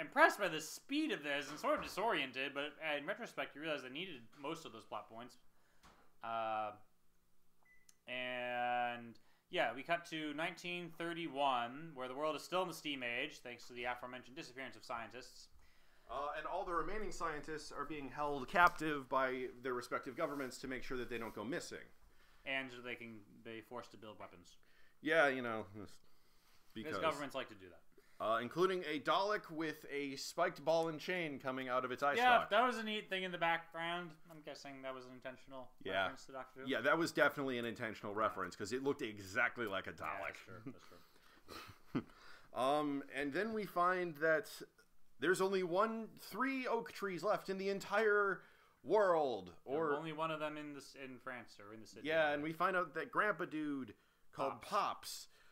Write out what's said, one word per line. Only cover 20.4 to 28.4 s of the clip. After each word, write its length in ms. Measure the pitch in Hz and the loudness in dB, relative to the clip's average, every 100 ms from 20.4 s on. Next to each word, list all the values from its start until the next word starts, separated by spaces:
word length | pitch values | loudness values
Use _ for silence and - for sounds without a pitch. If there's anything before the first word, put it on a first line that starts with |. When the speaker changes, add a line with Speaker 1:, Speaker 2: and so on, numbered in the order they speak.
| 127 - | -4 -6
Speaker 2:
to 100 | 135 | -6
make 160 | 127 | -4
sure 120 | - 127 | -2 -2
that 140 | 113 | -2
they 80 | 117 | -4
don't 160 | 113 | -4
go 80 | 107 | -4
missing. 360 | 107 90 - 80 - - - - - - | -4 -4 -4 -10 -14 -20 -20 -20 -20 -12
Speaker 1:
And 260 | 139 135 131 | -4 -4 -4
so 60 | 123 | -8
they 140 | 123 | -8
can 220 | 117 117 107 98 - | -8 -8 -14 -16 -16
be 160 | 113 113 107 | -12 -10 -10
forced 220 | 120 117 | -10 -10
to 60 | 104 | -14
build 240 | 110 107 | -14 -14
weapons. 360 | 98 87 87 - - - - - | -14 -16 -20 -20 -20 -20 -20 -6
Speaker 2:
Yeah, 240 | 147 160 143 | 4 6 6
you 160 | 131 | 4
know, 220 | 120 110 98 104 | 0 -2 -4 -10
just 140 | 92 - - - - - - - - | -12 -14 -18 -20 -20 -20 -20 -20 -12
Speaker 1:
Because 180 | 220 214 | -8 -4
Speaker 2:
because. 100 | 196 | 0
Speaker 1:
governments 320 | 160 143 139 | 2 0 -2
like 140 | 131 120 | -6 -6
to 80 | 101 | -10
do 100 | 92 | -16
that. 100 | 85 - - - - | -18 -20 -20 -18 -2
Speaker 2:
Uh, 140 | 104 113 | 2 2